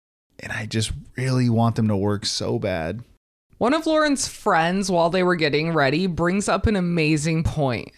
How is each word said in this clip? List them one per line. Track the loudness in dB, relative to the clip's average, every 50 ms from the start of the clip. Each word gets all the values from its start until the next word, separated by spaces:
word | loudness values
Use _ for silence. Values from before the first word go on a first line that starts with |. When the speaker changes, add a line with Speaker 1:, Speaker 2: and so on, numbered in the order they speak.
| _ _ _ _ _ _ _ -16
Speaker 1:
And | -12 -10
I | -8 -8 -8
just | -4 -4 -4 -2 -2 -4 -8 -10 -14 -10
really | -6 -4 -2 0 2 2 2
want | 4 4 2 2 2
them | 2 0 2
to | 2
work | 2 0 0 0 -2 -2
so | -4 -4 -4 -4 -2 -4 -2
bad. | -2 -2 -2 -2 -2 -4 -6 -6 -10 _ -20 _ _ _ _ _ _ _ _ -2
Speaker 2:
One | 0 0 0
of | 0 0
Lauren's | 0 2 2 2 2 0 -2 -2 -6
friends, | -8 -6 0 2 2 2 2 2 0 -2 -2 0
while | 2 2 2 2
they | 2 2 2
were | 2 2
getting | 2 0 2 2 0 0 0 2
ready, | 2 2 2 2 2 0 0
brings | 0 0 0 0 0 0 0 0
up | 0 0 2 0
an | 0
amazing | 2 0 0 0 0 2 2 2 2 0 0 0 0 0
point. | -2 -2 0 -2 -2 -2 -4 -6 -10 _